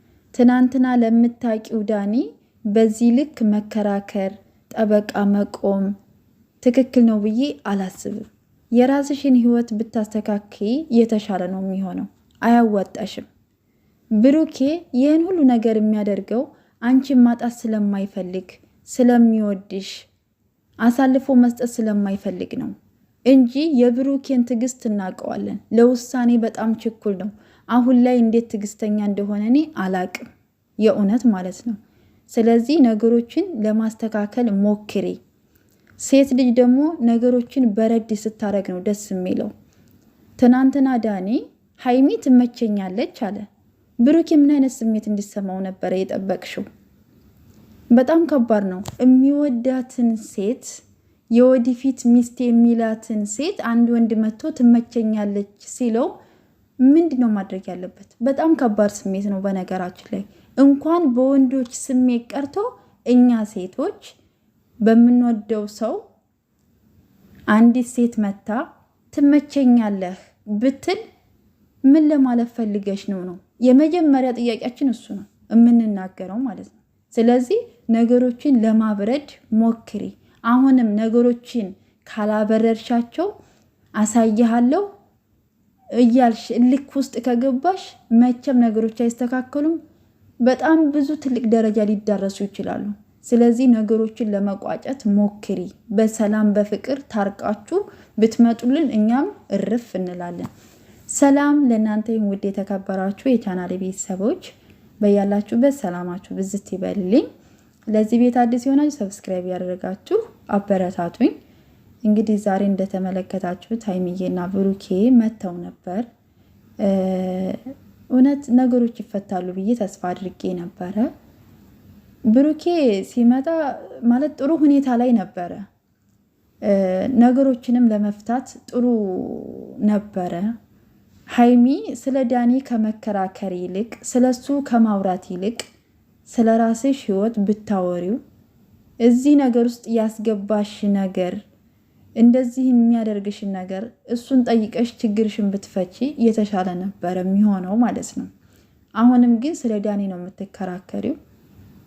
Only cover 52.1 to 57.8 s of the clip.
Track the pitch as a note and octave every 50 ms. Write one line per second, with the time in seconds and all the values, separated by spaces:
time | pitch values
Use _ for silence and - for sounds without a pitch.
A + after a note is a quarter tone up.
52.1 | A#3 B3 A#3+ A#3+ - - B3+ A#3+ A#3 A#3 A#3 A#3 A#3 A3+ A3+ A3 A3 A3 - -
53.1 | A3+ G#3 G#3 G#3 - - C#4 F4+ G#4 - - A#3 A#3 A#3 A#3 A#3 A#3 A#3 A3+ G#3+
54.1 | A3+ A3 A3 A3 A3 - - D#4 D#4+ - B3 A#3+ A#3 A#3 A#3 - - A#3+ A3+ A3
55.1 | A3 G#3+ G#3 G3+ G3+ G3+ G3+ G3+ _ _ - - - - B3+ A#3+ A3 A3 C#4 F#4+
56.1 | G4+ - - _ _ _ _ _ _ _ _ _ _ - B3+ C4 C#4+ E4 F4 E4
57.1 | C#4 B3 B3 A3+ G#3+ G3+ G3 - F#3+ F#3 - - F3+ F3+